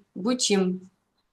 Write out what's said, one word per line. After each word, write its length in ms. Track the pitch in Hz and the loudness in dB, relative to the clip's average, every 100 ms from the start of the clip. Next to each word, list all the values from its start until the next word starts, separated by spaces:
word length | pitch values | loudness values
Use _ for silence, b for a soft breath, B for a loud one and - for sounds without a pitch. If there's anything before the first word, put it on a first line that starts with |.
| _ | _
будь-чим 680 | - 190 254 - 196 185 185 - _ _ _ _ | -6 -4 0 2 2 2 -2 -8 _ _ _ _